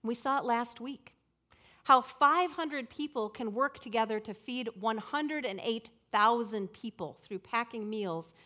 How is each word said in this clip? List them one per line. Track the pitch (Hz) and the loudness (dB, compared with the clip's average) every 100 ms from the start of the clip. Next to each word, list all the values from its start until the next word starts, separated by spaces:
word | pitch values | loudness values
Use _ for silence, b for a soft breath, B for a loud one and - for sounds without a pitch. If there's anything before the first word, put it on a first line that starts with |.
We | 220 233 | -4 -4
saw | 277 277 | 0 0
it | 240 | 2
last | 233 233 - | 0 -2 -6
week, | 240 277 - _ _ _ _ b b b - | -10 -12 -16 _ _ _ _ b b b 6
how | 262 | 6
five | 240 - 285 330 359 | 6 4 6 6 2
hundred | 302 320 285 240 | 0 -4 -4 -6
people | - 294 262 214 | -8 -6 -4 -4
can | - 226 | -4 -6
work | 208 277 - | 0 -2 -2
together | 247 226 220 214 | -4 0 0 -2
to | 214 | -6
feed | 196 - 247 233 202 | -12 -8 -6 -6 -2
one | 214 220 | -2 -2
hundred | - 294 302 302 247 | -2 -2 -2 -2 -4
and | 196 | -4
eight | - 226 - _ _ | -4 -4 -6 _ _
thousand | 208 214 233 220 214 190 | 4 6 4 0 -2 -4
people | - 233 - 160 - | -8 -12 -8 -10 -10
through | - 190 | -10 -10
packing | - 233 233 233 208 | -4 -4 -4 -6 -6
meals | 220 196 165 165 b | -4 -4 -4 -8 b